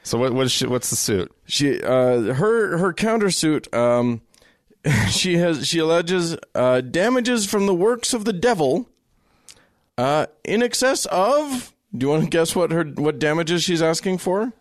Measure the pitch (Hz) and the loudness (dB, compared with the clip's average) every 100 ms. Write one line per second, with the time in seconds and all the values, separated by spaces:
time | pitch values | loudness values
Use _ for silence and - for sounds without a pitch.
0 | - 117 127 123 127 - 120 123 - 117 | -6 -2 0 0 0 0 -2 -2 -4 -4
1 | - 104 - - - - 143 120 - 127 | -2 -2 -2 -10 -8 -2 0 0 0 2
2 | 127 123 110 131 214 226 208 165 190 170 | 4 2 0 0 2 2 0 0 -2 0
3 | 214 226 208 175 160 151 - 117 120 120 | 0 0 0 0 0 0 -2 0 2 4
4 | 120 117 - _ _ _ _ _ 143 123 | 2 -2 -8 _ _ _ _ _ 0 2
5 | 107 - 185 170 175 156 139 165 160 170 | 2 0 0 2 2 0 -2 0 2 2
6 | 170 185 165 165 - - 127 127 127 160 | 2 0 -2 -4 -8 0 2 2 0 0
7 | 208 254 240 247 196 214 196 180 208 240 | 2 0 0 -2 0 -2 0 2 2 0
8 | - 247 208 180 233 214 143 160 240 _ | -2 -4 -2 0 0 2 0 0 -4 _
9 | _ _ _ _ - - _ _ _ - | _ _ _ _ -20 -20 _ _ _ -4
10 | 131 151 139 - - 214 240 - 254 302 | 0 0 -2 -6 -4 0 0 0 0 0
11 | - 170 196 285 302 254 - _ _ 120 | -2 0 2 2 0 -8 -10 _ _ -4
12 | 135 156 156 165 165 202 170 165 156 135 | 0 0 0 0 0 0 0 0 -4 -2
13 | 151 139 151 156 165 175 165 170 160 160 | -2 0 -2 0 0 -2 0 0 0 0
14 | 190 185 - 185 240 - | -2 -4 -2 -2 -2 -8